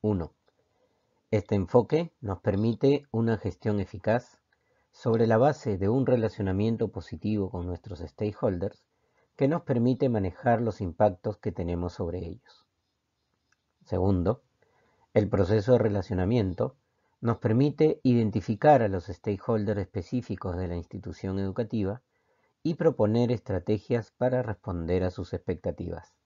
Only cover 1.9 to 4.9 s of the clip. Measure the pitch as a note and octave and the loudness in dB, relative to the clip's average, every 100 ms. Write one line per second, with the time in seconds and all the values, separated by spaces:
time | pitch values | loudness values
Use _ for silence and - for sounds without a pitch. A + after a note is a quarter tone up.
1.9 | D3+ E3+ _ G#2+ F2+ - G2 A2+ A2 C3+ | 0 -2 _ -8 -4 -2 0 0 2 2
2.9 | C#3+ - A2+ A2+ A2 G2+ - A2 G#2 F#2 | 2 -2 -2 0 -2 -4 -6 -4 -2 -4
3.9 | - G#2+ A#2 - _ _ _ _ _ _ | -6 -2 -2 -4 _ _ _ _ _ _